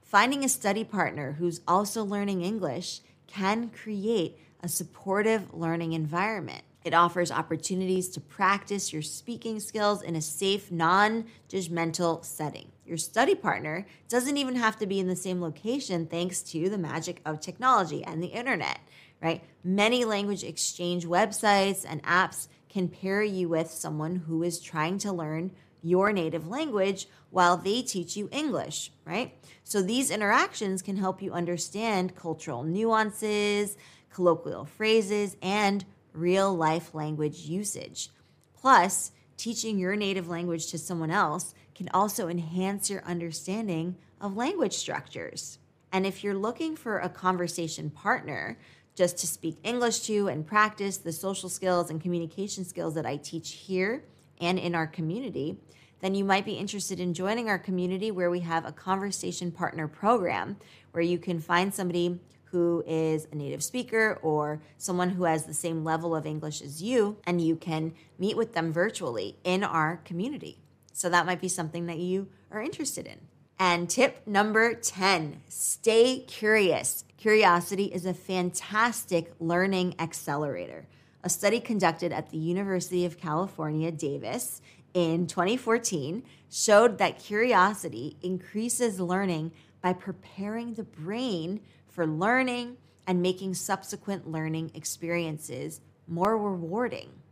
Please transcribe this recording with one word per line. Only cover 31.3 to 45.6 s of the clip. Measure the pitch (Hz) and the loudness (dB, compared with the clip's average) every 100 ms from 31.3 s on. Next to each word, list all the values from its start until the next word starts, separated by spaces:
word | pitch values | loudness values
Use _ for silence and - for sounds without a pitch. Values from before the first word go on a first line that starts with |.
understand | 175 170 175 - 202 226 202 180 - | -4 -2 -2 -4 -4 0 2 0 -4
cultural | 170 156 - 123 | -8 -6 -6 -6
nuances, | 147 180 226 220 214 208 220 208 208 208 202 - - - _ | -2 0 2 4 2 -2 -2 0 2 2 0 -4 -16 -20 _
colloquial | - 175 165 147 87 | 2 4 4 0 -8
phrases, | 147 - 214 220 196 208 202 - | -10 -2 4 4 4 0 0 -2
and | 180 202 208 202 190 - _ | -2 2 4 2 -4 -18 _
real-life | 156 170 190 196 180 156 160 170 | -4 2 4 4 4 2 2 -2
language | 156 156 156 151 170 | -6 -4 -2 -2 -4
usage. | 156 175 208 - 69 - - _ _ _ _ | -6 -4 -4 -8 -10 -10 -12 _ _ _ _
Plus, | _ 262 247 180 - - _ _ - | _ 8 8 8 2 -6 _ _ -10
teaching | 226 233 220 202 | -6 -4 -2 0
your | 180 | 0
native | 208 202 190 170 | 0 0 -2 -4
language | 170 175 165 156 | -4 -2 -2 -4
to | 160 | -8
someone | - 175 156 | -6 -4 0
else | 180 175 165 - - _ | 2 2 0 -6 -12 _
can | - 180 | -12 0
also | - 208 208 185 | 2 2 0 -2
enhance | 175 160 180 190 202 - | -2 -2 -2 -2 -2 -4
your | 196 | -6
understanding | - 175 170 156 - 202 220 165 170 180 - _ | -6 -4 -4 -8 -6 -4 -2 -2 -2 -6 -12 _
of | 202 196 | -8 -2
language | 254 381 226 | -2 0 0
structures. | - - - - - 80 - - - | -2 -4 -6 -8 -12 -10 -10 -14 -16